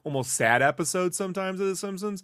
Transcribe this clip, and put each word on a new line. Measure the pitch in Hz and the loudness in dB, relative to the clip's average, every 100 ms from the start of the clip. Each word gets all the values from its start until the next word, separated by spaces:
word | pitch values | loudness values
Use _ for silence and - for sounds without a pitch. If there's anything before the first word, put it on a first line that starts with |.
almost | 156 139 127 | -6 -4 -2
sad | - 117 120 | 2 4 6
episodes | 139 147 165 185 180 175 | 6 2 -2 0 0 -2
sometimes | 196 185 190 185 | -4 -4 -6 -2
of | 196 | -4
The | 185 | -4
Simpsons, | 202 196 208 196 | -6 -6 -6 -6